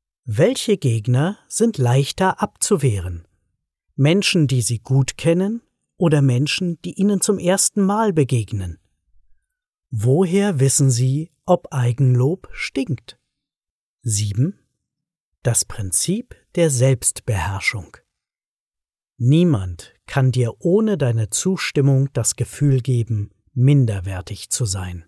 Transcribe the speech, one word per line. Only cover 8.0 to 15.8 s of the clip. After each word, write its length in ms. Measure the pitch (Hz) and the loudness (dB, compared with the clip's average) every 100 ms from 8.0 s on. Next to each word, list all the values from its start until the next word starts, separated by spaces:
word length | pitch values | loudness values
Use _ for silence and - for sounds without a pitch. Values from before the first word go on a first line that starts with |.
| 220 | 0
begegnen? 680 | 160 131 123 101 104 90 - _ _ _ _ _ _ _ _ _ _ _ | 0 0 -2 -4 -8 -8 -12 _ _ _ _ _ _ _ _ _ _ _
Woher 720 | 110 117 151 180 196 202 143 | -2 2 2 2 2 0 2
wissen 300 | 135 - 135 | 2 2 2
Sie, 420 | 120 131 143 160 _ - | 2 0 -2 -6 _ 0
ob 220 | 180 - | 0 0
Eigenlob 800 | 135 120 117 131 123 135 190 - | -2 -2 2 2 2 0 -2 -8
stinkt? 680 | - - 269 - - - - _ _ _ _ _ _ _ _ | -12 -8 -6 -6 -6 -10 -20 _ _ _ _ _ _ _ _
Sieben. 580 | 117 104 104 101 165 - _ _ _ _ _ _ _ _ | -6 -4 -2 -2 -2 -4 _ _ _ _ _ _ _ _
Das 200 | 120 110 | -2 -2
Prinzip 720 | - - | -4 -8